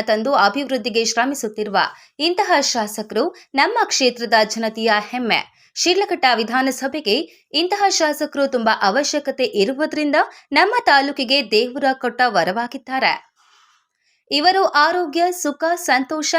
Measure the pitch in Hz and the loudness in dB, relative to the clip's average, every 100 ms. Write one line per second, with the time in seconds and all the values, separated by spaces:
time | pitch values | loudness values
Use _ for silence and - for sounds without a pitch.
0 | 220 214 240 262 202 269 262 262 233 220 | 0 0 2 2 2 2 -2 -4 -2 -2
1 | 226 233 254 277 214 214 208 196 156 - | 0 0 -2 -4 -6 -6 -2 0 -2 -4
2 | _ - 320 359 381 311 277 240 208 220 | _ -4 -2 0 2 2 2 -2 -4 -8
3 | 214 220 330 - - 269 320 453 453 - | -6 -2 -2 -6 -4 0 0 0 -2 0
4 | 254 233 226 226 214 226 220 220 220 208 | 0 0 0 2 2 -2 -6 -2 0 0
5 | 208 247 233 165 - _ _ - 339 370 | -2 -6 0 0 -2 _ _ -2 0 0
6 | 392 349 262 226 226 254 262 254 269 311 | 0 0 2 2 0 -2 -2 -2 -6 -4
7 | 214 240 - _ _ 294 359 403 403 370 | -2 -2 -2 _ _ -2 -2 0 0 2
8 | 311 294 302 294 277 254 220 - 202 233 | 0 0 -4 -2 0 0 0 2 2 0
9 | 294 294 277 269 233 208 202 269 302 294 | 0 -2 -4 -4 -2 0 0 0 -4 -2
10 | 294 302 453 - _ 294 381 494 427 285 | 0 0 0 -6 _ 2 2 2 4 4
11 | 277 285 233 277 220 214 247 254 269 262 | 2 -2 0 0 2 0 0 0 -2 0
12 | 247 240 247 196 165 208 240 269 - 262 | -4 0 2 2 0 -2 -6 -10 -8 0
13 | 196 - - _ _ _ _ _ _ _ | 0 0 -6 _ _ _ _ _ _ _
14 | _ _ - 277 339 381 370 294 311 359 | _ _ -4 0 2 2 2 2 2 0
15 | 330 330 349 349 294 277 330 349 339 254 | -2 0 0 0 -6 -2 -2 -2 0 0
16 | 262 311 302 | -2 -6 -2